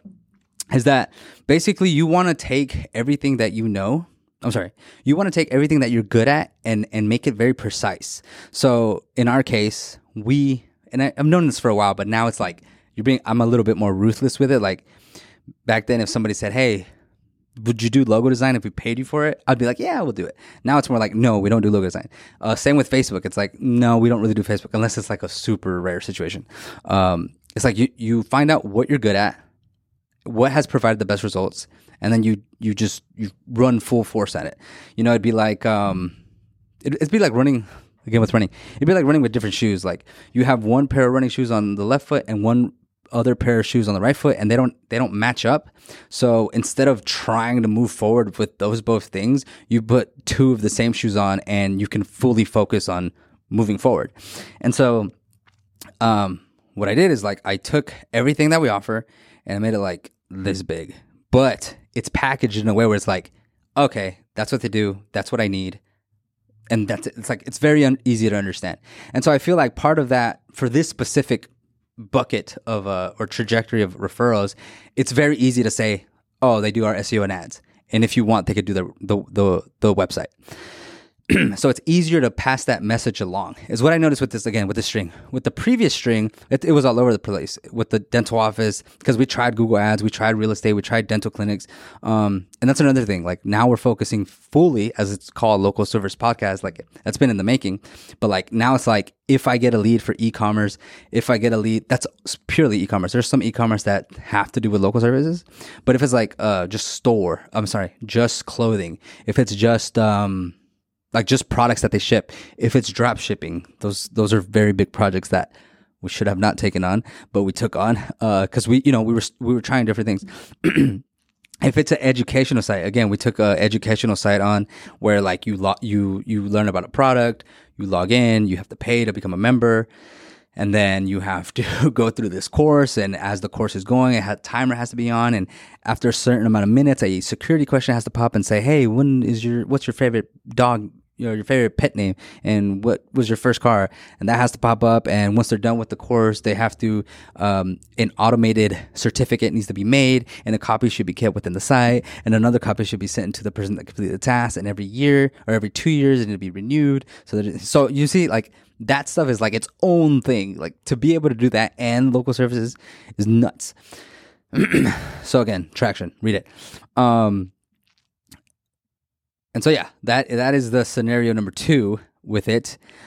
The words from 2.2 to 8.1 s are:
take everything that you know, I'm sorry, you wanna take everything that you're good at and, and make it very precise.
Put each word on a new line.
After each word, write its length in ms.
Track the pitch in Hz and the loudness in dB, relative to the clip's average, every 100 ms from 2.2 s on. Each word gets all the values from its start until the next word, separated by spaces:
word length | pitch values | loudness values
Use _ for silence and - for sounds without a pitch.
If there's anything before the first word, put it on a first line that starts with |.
| 180 | 2
take 520 | 156 - 131 135 - - | -2 -2 -2 -2 -6 -8
everything 460 | 113 120 143 139 127 | -6 -2 -2 -2 0
that 140 | 110 | -2
you 140 | 110 110 | -2 -2
know, 400 | 101 98 151 170 _ _ _ | -2 -2 -2 -4 _ _ _
I'm 100 | 123 | -4
sorry, 200 | 104 90 _ - - | -4 -6 _ -20 -6
you 120 | 131 156 | 0 0
wanna 140 | 196 | 0
take 220 | 165 156 | -2 0
everything 280 | 131 147 151 | 0 2 2
that 100 | 120 | 2
you're 120 | 117 | 0
good 260 | 104 117 117 | 2 2 2
at 240 | 147 - _ | 0 -2 _
and, 220 | 117 110 107 | -4 -2 -2
and 160 | 107 104 | -2 0
make 180 | 120 147 | 0 -2
it 80 | |
very 200 | 107 120 | 0 0
precise. 680 | 127 107 - 107 90 - | 0 -6 -4 -6 -6 -12